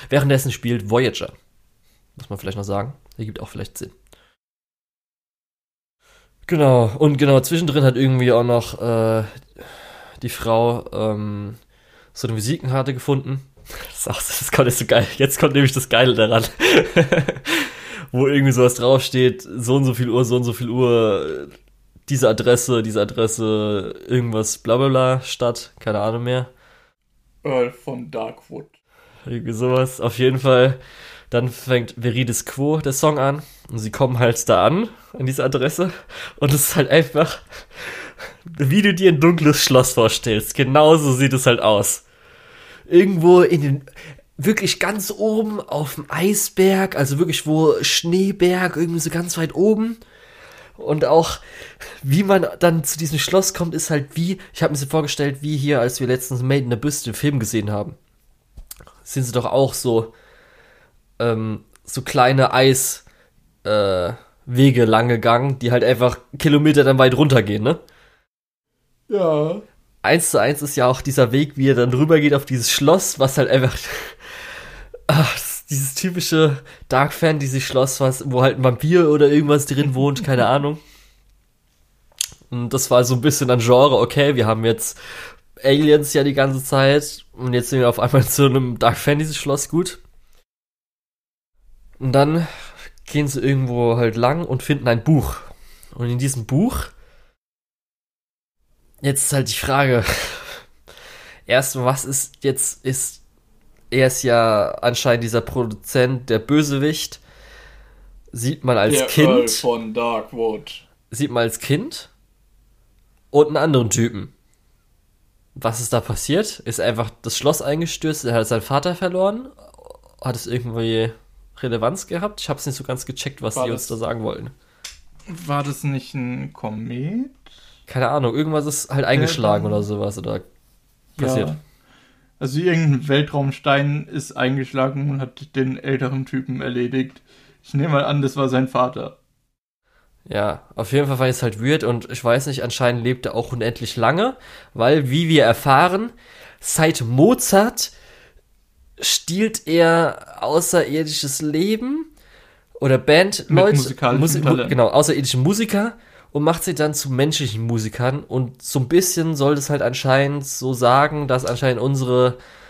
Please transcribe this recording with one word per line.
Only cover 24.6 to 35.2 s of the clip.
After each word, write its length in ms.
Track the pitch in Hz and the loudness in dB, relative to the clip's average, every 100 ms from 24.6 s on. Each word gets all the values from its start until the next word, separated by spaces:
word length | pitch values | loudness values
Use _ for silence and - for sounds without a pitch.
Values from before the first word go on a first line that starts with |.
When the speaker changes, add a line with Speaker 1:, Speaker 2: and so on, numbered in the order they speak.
| 113 120 | 0 2
Speaker 1:
bla 100 | 139 | 2
bla, 340 | 131 127 127 | 2 2 0
Stadt, 520 | - - 120 117 - _ | -4 -4 -4 -4 -8 _
keine 200 | 113 104 | -4 -2
Ahnung 240 | 107 117 | -2 -4
mehr. 260 | 120 127 127 _ _ _ _ _ _ _ _ _ | -2 -4 -4 _ _ _ _ _ _ _ _ _
Speaker 2:
Earl 280 | 147 131 120 | -4 0 -2
von 380 | - - 127 123 | -4 -12 -12 -10
Darkwood. 560 | 117 113 - - 135 147 _ _ _ _ _ - | -8 -10 -12 -18 -18 -18 _ _ _ _ _ -12
Speaker 1:
Irgendwie 240 | 120 117 | -10 -8
sowas, 480 | 110 123 127 131 - | -4 0 0 0 -2
auf 160 | 117 120 | -6 0
jeden 220 | 127 131 | 0 2
Fall. 400 | 131 123 131 131 - - - - - | 2 4 4 0 -10 -20 -20 -20 -6
Dann 200 | 120 123 | -2 -2
fängt 440 | - - 123 113 - | -4 -2 -2 -2 -6
Veritas 500 | 123 117 120 113 - | -4 -2 -2 -4 -6
Quo 320 | - 143 156 | -4 -2 -2
der 160 | 147 | -2
Song 260 | 135 156 151 | 0 0 2
an 240 | 139 147 - - - | 0 -2 -8 -20 -14
und 80 | 117 | -10
sie 140 | 107 | -8
kommen 260 | - 131 123 | -2 0 2
halt 320 | 120 117 - | 2 2 2
da 160 | 92 104 | 4 4
an, 240 | 170 226 - - | 2 -2 -8 -18
an 140 | 160 | -8